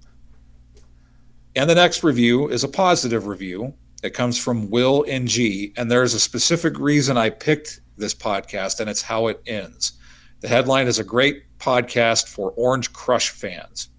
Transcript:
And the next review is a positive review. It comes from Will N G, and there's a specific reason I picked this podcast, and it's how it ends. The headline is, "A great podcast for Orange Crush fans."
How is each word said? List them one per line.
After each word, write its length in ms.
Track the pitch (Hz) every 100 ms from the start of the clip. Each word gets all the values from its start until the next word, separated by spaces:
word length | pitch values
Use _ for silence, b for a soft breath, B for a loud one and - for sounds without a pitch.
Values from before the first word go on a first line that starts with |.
| - - - - - - - - b b b b b b - 127
And 140 | 147
the 60 | 165
next 280 | 175 -
review 460 | 165 123 120 120 147
is 140 | 120
a 40 | 135
positive 600 | 165 185 - 123 113 101
review. 480 | 92 95 92 127 - - -
It 140 | 95 -
comes 240 | 123 120
from 320 | - 117 104
Will 340 | 117 127 139 147
N 200 | 135 123
G, 440 | 113 117 98 101 -
and 140 | 117
there's 240 | 123 127 113
a 40 |
specific 600 | - 120 - 170 165 -
reason 360 | 139 147 135 123
I 140 | 110
picked 520 | - - 151 - - - -
this 200 | 104 -
podcast, 640 | 113 98 - 101 95 -
and 100 | 107
it's 140 | 101
how 240 | - 113 113
it 120 | 104 -
ends. 480 | 107 87 - - - b b b b
The 80 | 110
headline 400 | 120 131 135 123
is, 100 | 110
"A 60 |
great 400 | 104 120 139 143 - -
podcast 680 | - 123 123 123 117 113 -
for 260 | - 98
Orange 380 | - 123 131 117
Crush 380 | - - 117 -
fans." 600 | - 104 87 - - -